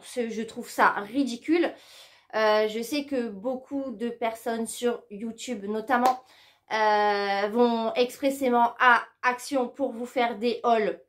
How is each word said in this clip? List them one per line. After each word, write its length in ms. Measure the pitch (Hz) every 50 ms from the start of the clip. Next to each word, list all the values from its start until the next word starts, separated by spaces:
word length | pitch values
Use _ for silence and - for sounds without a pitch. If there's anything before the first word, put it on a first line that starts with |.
| -
ce, 260 | - - 247 233 226
je 120 | 208 214 220
trouve 280 | - - 240 220 -
ça 200 | - - 220 190
ridicule. 840 | - 226 202 208 226 285 277 233 233 233 - - 320 359 320 - - - - - - - - - _ _ _ _ -
Euh, 320 | 214 220 214 214 214 214 214
je 120 | 208 226
sais 240 | 233 233 294 294 277
que 220 | - 277 247 233
beaucoup 640 | 226 202 190 196 262 254 262 - - 285 277 269 269
de 200 | 226 196 240 233
personnes 580 | 233 - 247 - - - - 247 226 226 226 220
sur 340 | - - 240 240 233 - - -
YouTube, 540 | 208 196 233 226 220 - - 262 247 202 196
notamment, 580 | 202 214 220 220 - 262 240 247 262 254 - - _ _ _ _ _ _ _ _ - -
euh, 720 | 220 214 214 214 208 208 208 202 202 202 202 196 196 208 208
vont 420 | 208 240 240 240 233 226 226 226 -
expressément 800 | 240 247 247 - - 285 269 277 277 277 247 240 240 233 233 - -
à 220 | 247 254 233 220 - - _ _ -
Action 460 | 254 247 247 - - 285 262 247 247
pour 240 | - - 277 262 226
vous 140 | 226 247
faire 320 | 240 - 262 240 233 240 202
des 220 | 226 240 220 - -
hauls 340 | 240 233 220 214 185 196 - -